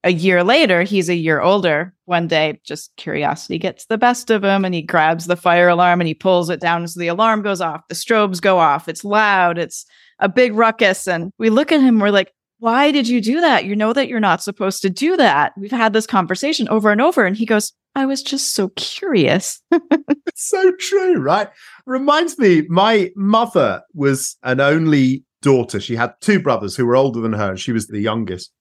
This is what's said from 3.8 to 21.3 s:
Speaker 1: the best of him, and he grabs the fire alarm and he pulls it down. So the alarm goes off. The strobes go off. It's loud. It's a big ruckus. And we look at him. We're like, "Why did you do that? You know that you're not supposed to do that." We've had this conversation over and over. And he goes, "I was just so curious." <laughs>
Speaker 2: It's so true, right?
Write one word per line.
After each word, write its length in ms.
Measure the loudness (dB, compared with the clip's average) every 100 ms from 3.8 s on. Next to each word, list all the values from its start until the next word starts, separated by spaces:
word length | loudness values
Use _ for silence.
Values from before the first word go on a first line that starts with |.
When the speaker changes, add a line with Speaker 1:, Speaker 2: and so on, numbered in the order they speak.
Speaker 1:
the 140 | -8 0
best 320 | 0 0 -2
of 120 | 0
him, 220 | 2 0
and 100 | -2
he 60 | -4
grabs 460 | -2 0 2 0 -4
the 100 | -2
fire 320 | 2 4 4
alarm 320 | 4 2 2
and 80 | 0
he 60 |
pulls 340 | -2 0 0 0
it 120 | -4
down. 280 | -2 -2 -4
So 100 | -6
the 100 | -6
alarm 340 | 0 0 0
goes 180 | -2 -4
off. 260 | -4 -8 _
The 60 |
strobes 460 | -12 0 0 0 0
go 180 | 2 4
off. 300 | 4 0 -4
It's 160 | -12
loud. 540 | -2 0 2 2 2 0
It's 260 | -6 -10 -18 _ _ _
a 80 | 0
big 260 | 2 2
ruckus. 540 | 2 0 2 0 0 -4
And 240 | -6 -6 -2
we 120 | 0
look 220 | 2 2
at 80 | 4
him. 180 | 4 4
We're 120 | 2
like, 220 | 2 -2 _ _ _
"Why 320 | -2 2 2
did 160 | 2 0
you 120 | -2
do 200 | 0 0
that? 240 | 2 2
You 100 | 0
know 180 | -2 0
that 160 | 0 -2
you're 120 | 0
not 220 | 0 0
supposed 380 | -4 -4 -4 -2
to 80 | -4
do 260 | -2 -2 2
that." 360 | 2 4 0 -4
We've 120 | -8
had 220 | -2 0
this 140 | 0 0
conversation 640 | -2 -2 -2 -2 -2 0
over 220 | 0 2
and 100 | 2
over. 240 | 2 2 0
And 100 | 0
he 100 | 0
goes, 260 | 0 -2 _ _
"I 120 | -4 -2
was 160 | -4
just 320 | -6 -6 -4
so 140 | -4 -4 -6
curious." 840 | -12 -8 -2 2 2 0 -2 -14 _
<laughs> 0 | -2 0 -4 -2 -6 -6
Speaker 2:
It's 220 | -10 -6
so 240 | 2 2 0
true, 400 | -2 0 2 0
right? 300 | 2